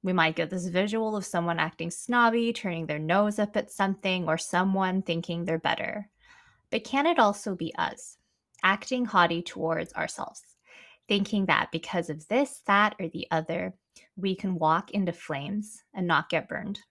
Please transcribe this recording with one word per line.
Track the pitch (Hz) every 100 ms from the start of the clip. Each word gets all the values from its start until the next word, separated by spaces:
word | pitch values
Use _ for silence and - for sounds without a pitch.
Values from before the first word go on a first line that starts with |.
We | 185
might | 185 160 160
get | 165
this | 185 180
visual | 175 208 220 220 214
of | 185
someone | 175 170 165
acting | 156 - 170
snobby, | - - 247 233 233 233
turning | 233 196 165 160
their | 151
nose | 156 185 208 208
up | 208 208
at | 208
something, | - 196 196 196 185 160
or | 160
someone | - 180 190 190 185 190
thinking | 185 165 165 170
they're | 165 165
better. | - - - 208 202 _ _ - _ _ _
But | 226
can | - 269 302
it | 330
also | 214 202 214 185
be | 165
us, | - - - - - _ _ _ _
acting | 185 196 - 254 240
haughty | 190 170 170
towards | 170 - 160 165 170
ourselves, | 160 160 - - - _ _ _ - - _ -
thinking | 202 202 208 185
that | 156 -
because | 165 - 180 165
of | 156 -
this, | 233 277 - -
that, | 202 208 -
or | 165
the | - -
other, | 160 160 175 185 - _ - _ -
we | 190 190
can | 196 180
walk | 156 165 -
into | 202 185
flames | 160 - 143 143 208 208 - _
and | - 180
not | 151 -
get | 170 -
burned? | - - 202 -